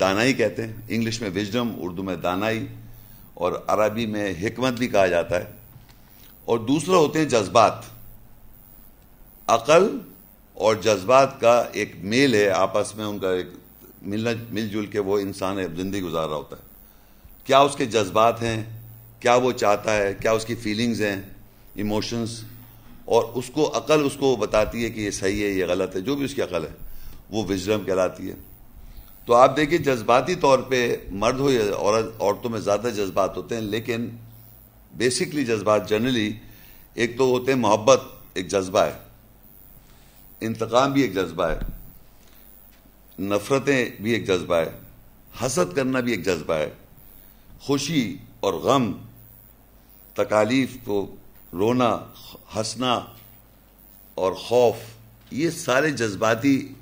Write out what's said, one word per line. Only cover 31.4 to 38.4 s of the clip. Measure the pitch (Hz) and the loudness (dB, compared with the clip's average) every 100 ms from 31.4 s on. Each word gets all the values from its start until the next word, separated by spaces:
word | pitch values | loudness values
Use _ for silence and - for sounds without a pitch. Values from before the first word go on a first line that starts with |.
| 139 | 2
یا | 123 104 - | 2 0 0
عورت، | 92 110 104 - | 2 2 0 -2
عورتوں | 95 104 120 | -2 0 -4
میں | 113 | -4
زیادہ | 92 104 120 104 | 0 0 0 -4
جذبات | 98 87 92 92 | -2 0 0 -2
ہوتے | - | -8
ہیں، | 117 | -6
لیکن | 107 110 113 117 117 - - - - - - - - - | -4 -4 -4 -4 -6 -10 -20 -20 -20 -20 -20 -20 -14 -2
basically | 120 - 180 151 120 | 0 0 -4 -4 -2
جذبات | 110 104 107 92 | 0 2 2 2
generally | 107 123 120 104 110 - - - - - | 0 0 0 -2 -6 -14 -20 -20 -20 -12
ایک | - 117 117 | -4 -2 0
تو | |
ہوتے | 131 123 123 | 2 2 0
ہیں | 135 | 2
محبت، | 107 107 107 127 - - - | 4 4 6 6 4 -18 -12
ایک | 101 | -8